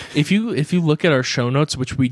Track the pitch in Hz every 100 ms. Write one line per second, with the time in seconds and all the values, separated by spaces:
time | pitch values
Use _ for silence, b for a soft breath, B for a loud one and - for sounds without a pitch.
0 | B 147 147 202 226 175 147 180 160 151
1 | 180 135 127 - 123 135 156 127 131 -
2 | 127